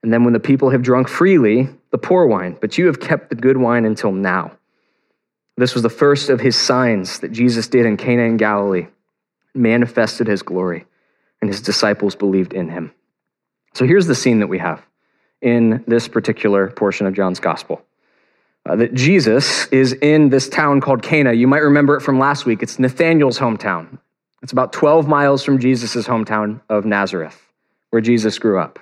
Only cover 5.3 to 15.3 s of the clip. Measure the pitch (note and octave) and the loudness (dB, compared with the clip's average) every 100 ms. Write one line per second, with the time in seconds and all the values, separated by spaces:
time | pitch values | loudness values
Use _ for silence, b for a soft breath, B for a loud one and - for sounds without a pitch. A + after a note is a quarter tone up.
5.3 | _ _ - B2+ B2 A2+ - C#3+ C#3+ - | _ _ -2 -2 0 -4 0 2 2 0
6.3 | B2+ C3 A#2 - B2+ B2 G#2+ F#2 - - | 0 2 0 0 0 2 0 -4 -10 -12
7.3 | A2+ B2 A#2 A2+ B2 A2+ G#2 - A#2+ A#2 | 0 0 0 0 2 2 0 0 0 2
8.3 | A2+ G#2+ G#2 G2+ F#2 E2+ _ _ _ _ | 0 0 0 0 -2 -6 _ _ _ _
9.3 | _ _ C3+ A#2 A#2 A#2+ - A2 - A2+ | _ _ -2 0 2 0 0 -2 -2 -2
10.3 | G2+ - F#2 F#2 E2+ - _ _ _ _ | -2 -4 -4 -4 -6 -12 _ _ _ _
11.3 | _ G#2+ G2 - G#2 G#2+ G2+ G2+ - G2+ | _ -6 -6 -4 -2 0 0 -4 -2 0
12.3 | F#2+ F2+ F#2+ E2+ F2 D#2 _ _ _ _ | 0 -2 -6 -8 -8 -12 _ _ _ _
13.3 | _ _ _ _ - B2+ G3 E3+ A#2+ C3 | _ _ _ _ -2 2 4 2 0 2
14.3 | A2+ G2+ F#2 E2+ D#2 _ _ _ _ _ | 2 0 -2 -4 -8 _ _ _ _ _